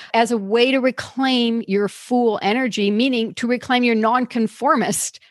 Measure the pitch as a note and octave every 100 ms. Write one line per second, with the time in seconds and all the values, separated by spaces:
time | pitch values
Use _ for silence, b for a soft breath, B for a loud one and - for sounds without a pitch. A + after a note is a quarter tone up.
0 | B A3+ A3+ A#3 G3 A3+ B3 C4+ B3+ B3
1 | - - C4 B3+ A#3 A#3 G#3+ G3 G3+ -
2 | - B3 A#3+ G#3 F#3+ A#3 B3+ G#3 G3+ G#3
3 | C4 A#3+ A3+ E3 A#3 B3 - B3 B3 A3+
4 | A3 B3 B3 B3 A3 - B3+ D4+ F#3 G3
5 | - - b